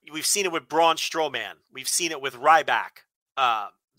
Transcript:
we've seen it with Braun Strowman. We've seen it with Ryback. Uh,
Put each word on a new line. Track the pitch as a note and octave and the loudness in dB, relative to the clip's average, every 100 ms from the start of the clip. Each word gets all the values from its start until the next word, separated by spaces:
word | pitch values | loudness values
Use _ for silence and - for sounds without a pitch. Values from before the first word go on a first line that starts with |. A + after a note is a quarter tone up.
| - | -12
we've | D#3 - | -6 -2
seen | G#3 F#3 | 0 0
it | |
with | E3 B2+ | -4 -2
Braun | D#3 E3 D#3+ | 2 4 2
Strowman. | - E3 D3+ B2+ G2+ E2+ _ | -2 -2 -2 -4 -8 -14 _
We've | C3 B2+ | -12 -4
seen | - E3+ | -4 -4
it | D3 | -4
with | C3+ A#2+ | -8 0
Ryback. | D3 D#3+ C#3+ A#2 F2 - _ _ _ - | 4 4 4 -2 -2 -14 _ _ _ -2
Uh, | B2 A2 G2 _ _ | 0 0 -6 _ _